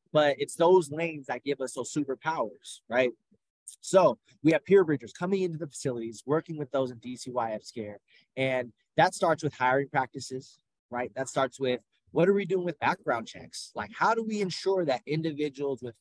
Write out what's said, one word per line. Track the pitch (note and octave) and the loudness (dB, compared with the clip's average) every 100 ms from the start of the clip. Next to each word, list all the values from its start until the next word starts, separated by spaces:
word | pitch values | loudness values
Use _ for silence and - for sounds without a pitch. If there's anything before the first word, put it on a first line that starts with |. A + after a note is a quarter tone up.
| _ | _
but | D#3 D3 C3+ | 4 4 2
it's | C#3+ - | -4 4
those | E3+ F#3 C#3 | 6 6 4
lanes | D#3 E3 D3+ C3+ | -4 -4 -6 -8
that | B2 | -6
give | C#3 C#3 | -4 -4
us | C3 | -4
those | C3 A#2+ | -6 -6
superpowers, | D#3 C3+ B2+ D#3 D#3+ A2 - - - - | -4 -4 -4 -4 -2 -4 -6 -18 -18 -2
right? | A#2+ B2 - _ _ _ _ - - | 0 0 -2 _ _ _ _ -20 -16
So | - F#3 D#3 A#2 _ _ | 2 4 4 2 _ _
we | D3+ | 2
have | D#3 | 2
peer | - G3 D#3+ | 6 6 6
bridgers | C#3+ A2 | 0 -4
coming | - F3+ G3 | -8 -2 0
into | F3+ D#3 | -2 -4
the | D#3+ | -10
facilities, | - C#3 A#2+ A2+ G#2+ C3 | -6 -6 -4 -8 -10 -2
working | D#3 E3 D#3 | -2 -2 -10
with | C3+ | -4
those | C3+ B2+ | -2 -2
in | A#2 | -4
D | A#2+ B2 | -12 -12
C | C3 | -6
Y | A#2+ A2+ | -4 -4
F's | G#2+ - | -6 -10
care. | A#2+ G#2 G2+ _ _ _ C3 | -10 -10 -12 _ _ _ -4
And | C3+ B2+ B2 _ _ - | -2 -2 -4 _ _ 2
that | F3 | 2
starts | - E3+ D#3 | 4 0 2
with | D3+ | -2
hiring | - B2+ C3+ C3+ | 0 2 2 0
practices, | C#3+ B2+ C3+ - C3 - _ _ _ - | -2 -2 -8 -10 -12 -12 _ _ _ -10
right? | A#2+ B2 B2+ | -8 -6 -6
That | C3 | -4
starts | C#3 C3+ - | -2 -2 -2
with, | C3 B2 _ _ _ | -2 -4 _ _ _
what | D3+ F3+ | 2 4
are | |
we | G3+ F3+ | 4 2
doing | F#3+ | -2
with | F3 - | -2 -2
background | B2 F3 D3+ A#2 A2 | -2 0 -2 -4 -4
checks? | F#2 E2 - - A#2 | -16 -16 -16 -12 -10
Like, | G#2 | -10
how | A3+ F#3 A3+ | 0 2 2
do | |
we | A3 G#3 | -2 -2
ensure | F#3 - F#3 F#3+ D#3 | -4 -2 0 0 0
that | B2 C3 | -2 -2
individuals | D#3 D#3+ D3 D3+ C3 C#3+ B2+ | -2 -2 -4 -6 -4 -6 -6
with | B2 - | -8 -8